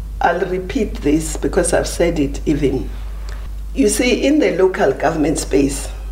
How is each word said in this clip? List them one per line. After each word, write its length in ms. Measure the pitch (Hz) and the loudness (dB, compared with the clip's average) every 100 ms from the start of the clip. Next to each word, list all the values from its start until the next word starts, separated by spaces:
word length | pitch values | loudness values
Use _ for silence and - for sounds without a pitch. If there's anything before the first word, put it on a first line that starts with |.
| - - | -8 -2
I'll 240 | - 175 190 | 0 0 -2
repeat 480 | 185 - 240 208 - | -4 -2 -2 -2 0
this 420 | 147 156 160 - | 2 2 0 -4
because 360 | 143 185 - | 0 0 2
I've 140 | - - | 0 0
said 320 | - 170 160 | 0 0 2
it 220 | 139 - - | -2 -2 -2
even. 420 | 147 139 127 - - - - - - - - - - | 2 2 0 -4 -8 -8 -8 -10 -8 -10 -10 -8 0
You 140 | 208 | 2
see, 360 | 208 247 214 269 | 2 0 2 4
in 140 | 294 | 4
the 180 | 202 165 | 4 4
local 340 | 185 196 165 | 2 4 0
government 440 | 135 143 160 147 147 | 2 0 2 0 0
space, 500 | - - 139 - - - - | 0 2 2 -2 -8 -8 -8